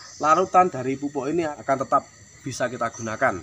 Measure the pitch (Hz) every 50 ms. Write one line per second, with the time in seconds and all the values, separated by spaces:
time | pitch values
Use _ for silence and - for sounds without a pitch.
0 | - - - - 143 151 156 170 190 180 - 185 185 185 - 131 123 131 135 139
1 | 143 143 143 143 123 139 156 175 165 151 147 - 113 - 135 127 131 - 143 135
2 | - - - - - - - - - 135 120 - 135 123 123 120 120 117 - -
3 | 113 110 107 113 135 127 104 87